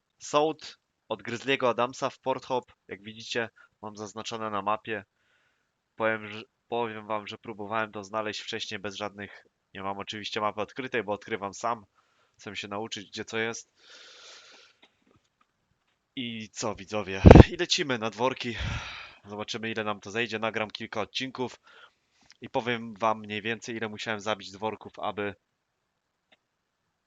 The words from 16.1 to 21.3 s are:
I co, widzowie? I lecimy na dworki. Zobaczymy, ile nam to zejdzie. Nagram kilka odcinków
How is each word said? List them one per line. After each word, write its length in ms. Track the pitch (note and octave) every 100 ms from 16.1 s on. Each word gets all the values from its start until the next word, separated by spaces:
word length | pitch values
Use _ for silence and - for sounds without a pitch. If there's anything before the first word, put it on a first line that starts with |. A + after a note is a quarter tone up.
| -
I 340 | A#2+ A2+ G#2+
co, 260 | - A2+ F#2+
widzowie? 460 | F#2+ G#2+ F3+ F#3+ G3 - -
I 60 | G3
lecimy 400 | E3+ - D3+ B2
na 120 | A2
dworki. 460 | G#2+ B2+ B2+ A#2+ G2+ G2+ - - - - - G2+
Zobaczymy, 460 | G#2 G#2+ A#2 A2
ile 120 | A2
nam 160 | G#2+ G2+
to 120 | G#2
zejdzie. 280 | G#2+ A#2 G#2+
Nagram 320 | A2 A2 G#2+
kilka 300 | - A2+ A2
odcinków 580 | G2 - C3